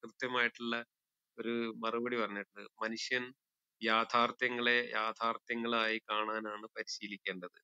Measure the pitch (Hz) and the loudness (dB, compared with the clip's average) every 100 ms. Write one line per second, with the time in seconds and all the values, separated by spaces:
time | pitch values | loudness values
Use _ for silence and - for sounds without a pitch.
0 | 110 - 127 123 120 - 120 117 117 _ | -8 -6 0 2 2 2 -4 -4 -6 _
1 | _ _ _ - 113 117 117 113 113 117 | _ _ _ -8 -2 -2 -2 -4 -2 0
2 | 120 120 104 101 98 104 104 - 110 110 | 0 0 -2 -4 -8 -12 -14 -6 -4 -4
3 | - 127 123 127 _ _ _ - 110 113 | -2 -4 -4 -12 _ _ _ -4 2 4
4 | 117 120 117 - 127 120 120 120 120 113 | 4 4 4 4 0 2 4 4 2 0
5 | 110 110 113 113 - 117 117 117 110 110 | 0 0 0 -2 -4 -2 0 2 2 0
6 | - 107 107 110 110 107 110 113 107 - | -2 0 0 -2 -4 -8 -10 -10 -8 -8
7 | 104 101 - 92 90 - | -8 -8 -6 -6 -8 -14